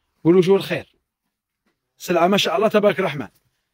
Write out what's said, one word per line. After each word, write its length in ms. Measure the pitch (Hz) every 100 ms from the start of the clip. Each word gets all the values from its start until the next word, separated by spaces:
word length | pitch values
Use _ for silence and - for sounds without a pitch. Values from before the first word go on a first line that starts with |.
| _ _
قولوا 180 | 160 185
شو 140 | 175 196
الخير. 400 | 147 170 - _ _ _ _ _ _ _ _ _ _ _
سلعة 300 | - 170 175
ما 100 | 202
شاء 180 | 202 180
الله 120 | 214
تبارك 320 | 214 202 175
الرحمن. 280 | 185 143 104 _ _ _ _